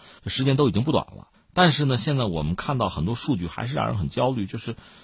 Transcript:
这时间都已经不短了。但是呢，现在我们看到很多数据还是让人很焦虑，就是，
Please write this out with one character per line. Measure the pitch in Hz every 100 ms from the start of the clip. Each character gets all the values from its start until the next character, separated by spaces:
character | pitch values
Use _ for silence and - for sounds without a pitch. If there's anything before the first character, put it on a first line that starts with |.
| - -
这 | -
时 | -
间 | 135 135
都 | 139
已 |
经 | 87
不 | 147
短 | 113 -
了。 | 50 - _ _ -
但 | 180
是 | 147 139
呢， | 120
现 | 151 139
在 | 110
我 | 82
们 | 76
看 | 87 - 131
到 | 98
很 | - 85
多 | 123
数 | - 107
据 | 85
还 | - 123
是 |
让 | 147 110
人 | 113
很 | 71
焦 | - 127
虑， | 123 98
就 | 110
是， | - 110 - -